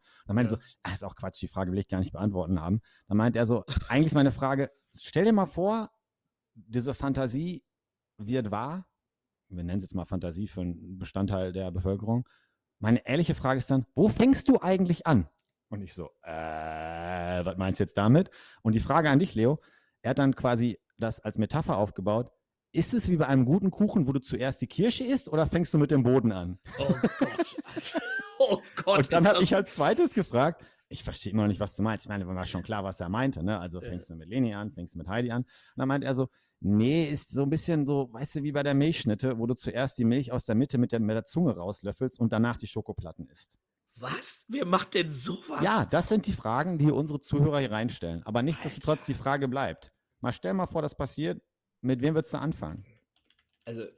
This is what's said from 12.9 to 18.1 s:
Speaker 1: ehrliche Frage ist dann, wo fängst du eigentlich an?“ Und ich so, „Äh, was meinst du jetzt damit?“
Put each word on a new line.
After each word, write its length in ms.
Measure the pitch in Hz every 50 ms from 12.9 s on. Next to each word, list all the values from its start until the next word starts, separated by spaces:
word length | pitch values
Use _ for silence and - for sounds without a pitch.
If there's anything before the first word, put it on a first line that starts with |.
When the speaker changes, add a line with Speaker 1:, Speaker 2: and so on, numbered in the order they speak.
| 120 - -
Speaker 1:
ehrliche 280 | 110 131 165 165 - 147
Frage 240 | - - 131 135 131
ist 120 | - -
dann, 160 | 135 131 120 - _
wo 140 | 135 185 208
fängst 400 | - - 233 269 269 - - -
du 120 | 254 -
eigentlich 460 | - 180 190 185 185 175 170 - -
an?“ 220 | 165 143 101 78 - _ _ _ _ _ _ _ _
Und 140 | 104 101
ich 120 | 98 90 -
so, 160 | 87 80 - - _
„Äh, 1200 | - 85 80 80 80 80 78 78 78 80 80 78 80 80 82 82 82 87 90 87 85 87 90 90 85
was 120 | 92 90 92
meinst 220 | 92 95 92 -
du 40 | 101
jetzt 120 | - - 101
damit?“ 320 | 101 113